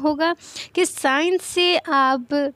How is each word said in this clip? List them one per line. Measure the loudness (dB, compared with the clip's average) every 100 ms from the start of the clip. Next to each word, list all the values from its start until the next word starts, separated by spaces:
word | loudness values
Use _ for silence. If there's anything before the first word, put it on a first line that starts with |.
होगा | 0 0 -2 -2 -10 -16 -6
कि | -2 -2
science | 0 0 0 0 -2
से | -2 0 2 0
आप | 0 2 2 0 -2 -2 -2